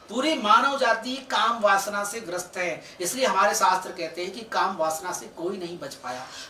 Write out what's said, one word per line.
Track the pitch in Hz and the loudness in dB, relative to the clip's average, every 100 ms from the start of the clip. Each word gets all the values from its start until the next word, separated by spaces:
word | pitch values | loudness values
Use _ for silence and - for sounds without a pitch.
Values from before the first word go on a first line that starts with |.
| - | -8
पूरी | 233 302 | -2 0
मानव | 294 208 233 269 269 | 2 6 6 6 2
जाति | 233 226 247 262 | 2 2 -2 -8
काम | - 220 226 226 | -2 0 2 4
वासना | 208 196 208 202 | 4 4 2 -4
से | - 226 | -4 -6
ग्रस्त | 170 175 - 185 | -6 -6 -6 -4
है, | 180 151 - - | -4 -4 -10 -8
इसलिए | 175 254 233 | -6 0 2
हमारे | - 202 | 4 4
शास्त्र | - 185 185 175 | 4 4 2 -2
कहते | 170 160 175 | -8 -8 -6
हैं | 185 | -8
कि | 233 | -8
काम | 214 185 190 170 | -4 0 0 2
वासना | 160 - 180 | 0 0 -4
से | - - | -8 -10
कोई | - 175 202 | -8 -6 -6
नहीं | 170 175 | -8 -10
बच | 139 | -12
पाया। | - - 127 123 - - | -12 -10 -10 -10 -14 -4